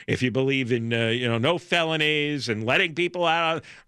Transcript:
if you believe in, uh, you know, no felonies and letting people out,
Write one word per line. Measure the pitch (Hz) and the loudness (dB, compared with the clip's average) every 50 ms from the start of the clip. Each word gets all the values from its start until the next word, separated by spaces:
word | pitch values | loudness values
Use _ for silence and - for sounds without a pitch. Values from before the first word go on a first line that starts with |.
| - | -6
if | - 113 - 127 | -4 -2 0 0
you | 123 | 0
believe | 104 131 131 139 139 135 131 113 | 2 0 0 2 0 0 0 0
in, | 123 117 113 117 | 0 -2 0 -2
uh, | 117 117 117 113 | 0 0 0 0
you | 117 123 127 117 | 0 0 0 0
know, | 117 | 0
no | 113 120 151 180 165 | 2 2 2 0 0
felonies | - - 175 175 165 160 160 156 151 151 151 151 147 147 147 139 110 120 | -2 -2 0 0 2 0 0 0 2 2 2 0 0 -2 -2 -4 -2 -2
and | 107 107 110 | -2 -2 0
letting | 110 127 180 190 170 147 | 0 2 2 0 0 -2
people | 160 175 170 175 180 175 | -2 -4 -2 -2 0 0
out, | 165 165 170 165 160 165 160 - - - - - | 2 2 2 0 0 -2 -4 -6 -12 -20 -20 -14